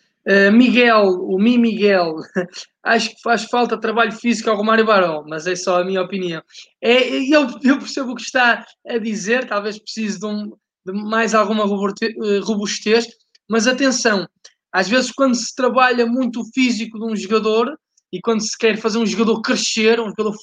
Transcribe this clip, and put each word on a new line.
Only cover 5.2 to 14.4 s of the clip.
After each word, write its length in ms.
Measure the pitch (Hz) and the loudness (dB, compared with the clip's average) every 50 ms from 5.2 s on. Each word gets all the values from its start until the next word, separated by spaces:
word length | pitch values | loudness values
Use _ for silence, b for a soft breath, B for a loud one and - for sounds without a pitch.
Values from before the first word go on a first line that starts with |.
| 151 | -8
mas 180 | 151 156 160 151 | -8 -10 -6 -6
é 100 | 180 180 | -6 -6
só 260 | 175 - 196 180 175 | -4 -2 0 0 0
a 40 | 180 | 0
minha 160 | 190 190 185 | 0 -2 -4
opinião. 400 | 180 180 202 190 185 175 165 160 - B B B B B B _ | -4 -4 -6 -6 -6 -6 -6 -8 -12 B B B B B B _
É, 260 | - 226 240 254 247 254 262 269 269 262 | 0 2 4 4 2 0 -2 -2 0 2
eu, 180 | 311 302 277 214 - - - | 4 4 2 2 -2 0 2
eu 140 | 254 285 | 2 2
percebo 360 | - - - - 285 262 247 247 | 2 -2 -6 -8 -6 -6 -6 -8
o 20 | |
que 60 | - | -10
está 440 | - - - - - 240 220 214 220 - _ _ _ | -10 -4 0 2 2 2 2 0 -4 -12 _ _ _
a 100 | - 247 | -8 -6
dizer, 500 | 233 208 226 208 180 175 202 233 262 254 | -4 -4 -4 -6 -4 -2 -2 -2 -2 -2
talvez 300 | - 208 208 202 214 208 | -4 -4 -4 -4 -6 -8
precise 420 | 214 - - - 220 220 202 185 175 | -10 -14 -12 -8 -6 -6 -6 -6 -6
de 60 | 208 | -8
um, 280 | 214 208 208 208 214 220 _ _ _ _ _ _ | -8 -6 -8 -8 -10 -14 _ _ _ _ _ _
de 80 | 180 190 | -10 -8
mais 420 | 208 214 214 220 226 226 208 208 | -8 -6 -2 -2 0 0 2 2
alguma 300 | 220 208 196 220 214 208 | 2 2 2 0 0 0
robuste-, 500 | 202 202 190 202 196 196 - 226 226 226 | 0 0 -2 -2 -4 -4 -4 -6 -6 -6
eh, 220 | 240 226 208 202 196 | -4 -2 -2 -2 -2
robustez, 640 | 190 196 220 202 208 196 - - - 208 220 233 233 - - _ _ _ _ _ _ - | -2 -2 -4 -4 -4 -6 -6 -6 -2 0 0 0 0 -4 -10 _ _ _ _ _ _ -2
mas 180 | 214 226 214 | -2 0 2
atenção, 600 | 254 247 254 277 269 247 - - 233 208 190 170 - _ _ | 0 0 2 0 0 0 2 0 0 0 0 -2 -8 _ _